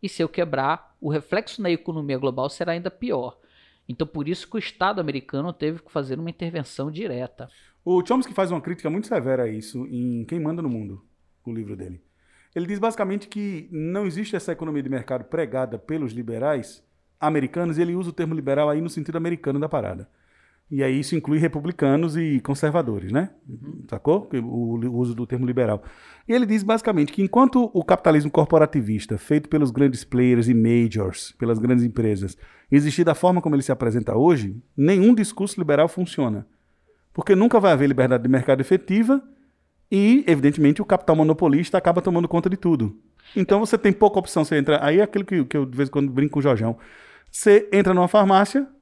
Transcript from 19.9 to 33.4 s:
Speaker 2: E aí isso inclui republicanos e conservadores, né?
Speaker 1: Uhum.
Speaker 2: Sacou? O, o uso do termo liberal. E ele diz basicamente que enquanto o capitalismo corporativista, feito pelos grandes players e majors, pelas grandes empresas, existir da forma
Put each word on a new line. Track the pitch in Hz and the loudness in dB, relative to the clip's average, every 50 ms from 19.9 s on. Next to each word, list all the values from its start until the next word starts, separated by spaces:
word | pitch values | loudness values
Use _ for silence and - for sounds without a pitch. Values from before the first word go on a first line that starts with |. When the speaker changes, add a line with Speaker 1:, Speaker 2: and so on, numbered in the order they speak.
| 92 87 92 _ _ _ _ _ _ _ _ _ _ _ _ _ | -8 -10 -14 _ _ _ _ _ _ _ _ _ _ _ _ _
Speaker 2:
E | 151 139 135 | -4 -2 -2
aí | 131 131 139 | 0 0 -2
isso | 147 - - | -2 -2 -4
inclui | 160 147 - 147 156 | -4 -2 0 0 2
republicanos | 160 165 135 156 143 170 175 - - 139 135 147 165 170 147 | 2 0 -2 -2 -6 -6 -4 -2 0 2 2 2 0 0 -2
e | 165 165 160 147 131 | -2 -2 0 -2 -2
conservadores, | - - 139 139 - 151 143 175 160 120 110 101 90 95 104 | -2 -2 -6 -2 -2 0 0 0 -2 -2 -4 -6 -6 -4 -2
né? | 139 180 196 - _ _ - | -2 -2 -4 -8 _ _ -18
Speaker 1:
Uhum. | 123 113 120 143 160 156 131 - | -18 -16 -16 -16 -16 -16 -14 -12
Speaker 2:
Sacou? | - 104 _ - 160 202 202 202 - | -12 -6 _ 0 0 0 0 -4 -6
O, | 131 113 117 120 117 120 117 117 117 113 | -6 -6 -4 -6 -4 -4 -4 -4 -4 -4
o | 127 120 120 | -4 -2 -2
uso | 123 120 117 | -2 -2 -2
do | 113 123 | -6 -6
termo | 113 - 123 131 | -6 -4 -4 -2
liberal. | 123 123 123 127 110 104 104 - - - _ - - - - _ | -2 0 0 0 0 0 -4 -6 -12 -20 _ -20 -20 -20 -20 _
E | - 226 | 0 0
ele | 247 254 | 0 2
diz | 202 214 220 196 | 2 0 -2 0
basicamente | 196 220 226 - 233 208 170 147 147 - | 0 -2 0 0 0 0 0 0 0 0
que | - 196 | -2 -2
enquanto | 190 - 233 262 262 - 254 247 226 - | 2 4 4 4 4 4 2 0 2 0
o | 185 160 | -2 2
capitalismo | - 196 185 - - 156 151 147 151 - | 2 2 2 4 4 4 4 2 2 2
corporativista, | - 147 - - 160 156 147 - 151 117 104 107 104 104 - 110 | 2 2 4 6 4 4 4 2 -2 -2 0 -2 -4 -4 -6 -8
feito | 104 - - 151 151 151 - | -8 -2 0 0 0 0 0
pelos | - 156 151 131 | 0 2 2 2
grandes | 113 127 139 139 127 120 - | 2 2 2 2 2 0 -8
players | _ - 123 127 127 123 120 117 117 | _ 0 2 4 4 4 4 4 2
e | 123 | 4
majors, | 117 110 113 117 120 120 113 104 113 101 95 90 - - - - _ | 4 4 4 4 4 2 2 0 -2 -4 -4 -6 -8 -14 -16 -10 _
pelas | - 117 117 110 | -2 -2 0 0
grandes | 107 120 127 123 120 | 2 2 2 2 2
empresas, | 120 104 - 117 110 104 95 95 95 - _ - - _ _ _ _ | 0 0 0 0 0 0 -2 -4 -8 -10 _ -20 -20 _ _ _ _
existir | - 143 147 151 135 - 175 | 2 4 4 2 0 2 2
da | 165 156 | 2 2
forma | - - 180 180 180 | 2 2 2 2 2